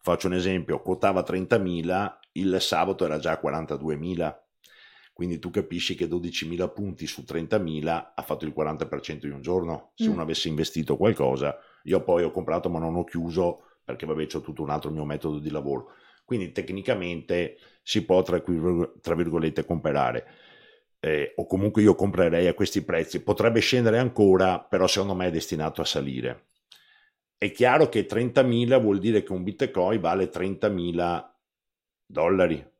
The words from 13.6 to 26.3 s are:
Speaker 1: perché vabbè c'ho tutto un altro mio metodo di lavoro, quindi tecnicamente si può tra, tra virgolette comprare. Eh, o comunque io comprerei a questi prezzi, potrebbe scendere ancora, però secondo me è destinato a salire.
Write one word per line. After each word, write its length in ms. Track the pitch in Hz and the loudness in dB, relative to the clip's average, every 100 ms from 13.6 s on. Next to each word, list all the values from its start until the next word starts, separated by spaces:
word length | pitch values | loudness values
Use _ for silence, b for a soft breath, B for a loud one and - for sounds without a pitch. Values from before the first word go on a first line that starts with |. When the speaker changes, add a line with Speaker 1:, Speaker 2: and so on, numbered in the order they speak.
| b b - | b b -12
Speaker 1:
perché 220 | 73 80 | -10 -4
vabbè 180 | 78 78 | -4 -4
c'ho 160 | 80 | -6
tutto 220 | 76 78 | -10 -10
un 80 | 73 | -4
altro 180 | 76 76 | -4 -4
mio 160 | 78 73 | -6 -6
metodo 320 | 73 80 76 | -4 -4 -6
di 140 | 76 | -6
lavoro, 400 | 76 69 67 - B B B _ | -6 -4 -6 -8 B B B _
quindi 260 | 120 87 | -6 -4
tecnicamente 1080 | - - 98 95 110 87 85 - 87 82 - b b | -6 -6 -6 -2 -2 -2 -8 -2 -2 -2 -6 b b
si 200 | - 107 | -4 -2
può 200 | 82 92 | 2 2
tra, 180 | - 87 | 4 0
tra 720 | - 85 85 87 85 - - 82 | 0 0 2 0 -2 -6 -4 0
virgolette 480 | 85 80 80 78 76 | 0 0 0 -2 -2
comprare. 600 | 82 76 71 64 60 - B B B B B B _ | -2 0 0 0 -2 -10 B B B B B B _
Eh, 340 | 80 76 73 - | -2 0 -2 -6
o 100 | - | -2
comunque 360 | 92 104 107 | 0 2 6
io 100 | 104 87 | 6 6
comprerei 520 | 101 87 87 82 87 | 2 2 2 4 2
a 60 | 85 | 2
questi 260 | 95 101 | 0 -2
prezzi, 400 | - 85 80 85 | -2 -2 -2 -4
potrebbe 380 | - 104 110 117 | -2 2 4 2
scendere 400 | 104 127 113 113 | 2 2 4 4
ancora, 600 | 127 - 101 92 95 90 | 2 4 6 8 6 2
però 260 | - 95 90 | -2 2 2
secondo 260 | - 98 | 2 0
me 140 | 92 92 | 0 -2
è 40 | |
destinato 480 | 82 - 78 78 - | -2 -4 -4 -4 -4
a 40 | 76 | -4
salire. 640 | 78 69 64 60 | -2 -4 -4 -6